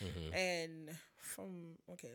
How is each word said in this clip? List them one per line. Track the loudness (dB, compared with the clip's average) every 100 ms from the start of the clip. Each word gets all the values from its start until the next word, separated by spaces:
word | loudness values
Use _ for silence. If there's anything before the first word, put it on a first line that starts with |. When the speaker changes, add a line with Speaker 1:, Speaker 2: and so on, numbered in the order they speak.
Speaker 1:
Mm-hmm. | 0 2 2
Speaker 2:
And | 6 6 4 2 -4 -8 -8 -12 -12
from, | -8 -4 -4 -4 -6 -10 -12
okay, | -10 -10